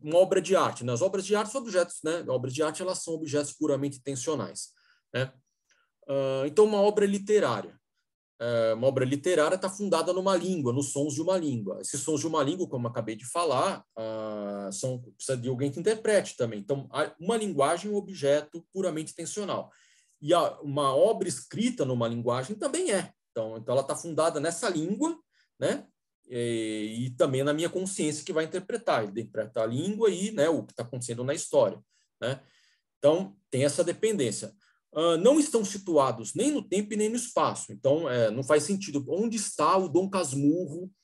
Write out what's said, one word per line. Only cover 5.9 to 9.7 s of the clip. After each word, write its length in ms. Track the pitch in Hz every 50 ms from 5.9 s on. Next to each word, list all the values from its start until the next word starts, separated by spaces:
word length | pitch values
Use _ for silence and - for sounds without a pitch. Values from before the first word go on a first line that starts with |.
| _ _ _ -
Ah, 360 | 139 139 135 135 135 135 135
então, 180 | 147 143 214 214
uma 160 | 214 214 202
obra 240 | 196 208 208 214 202
literária. 720 | 196 202 202 196 208 214 208 165 127 113 101 92 - - _ _ _ _ _ _ _ _ _ _ _ _ _
É, 340 | 117 120 120 117 113 113 110
uma 140 | 113 127 135
obra 160 | 127 131 127
literária 520 | 127 143 139 - 180 180 151 147 135 185
tá 140 | 190 - 190